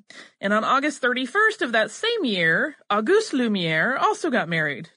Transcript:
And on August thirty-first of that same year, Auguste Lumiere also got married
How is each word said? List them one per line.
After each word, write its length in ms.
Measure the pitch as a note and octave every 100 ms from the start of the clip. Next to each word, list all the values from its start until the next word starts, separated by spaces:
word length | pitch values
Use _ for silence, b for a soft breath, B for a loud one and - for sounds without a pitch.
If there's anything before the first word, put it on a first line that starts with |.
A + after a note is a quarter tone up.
| - B B B
And 100 | G3
on 120 | G#3+
August 360 | D#3 C4 D4 C#4+
thirty-first 640 | B3 B3 B3+ G4+ A4 G#4+
of 120 | C#4+
that 180 | A3 G#3+
same 340 | - A4+ A#4 C4+
year, 500 | F#3 E3 F3+ D4 - _
Auguste 440 | G#3 A3+ G#4 G#4+
Lumiere 640 | C#4 A#3 G3+ E3 D#3+ G3+ C4+
also 340 | G#4 G#4 E4+
got 180 | A#3 D#3+
married 400 | E3 D3+ B2+ E3+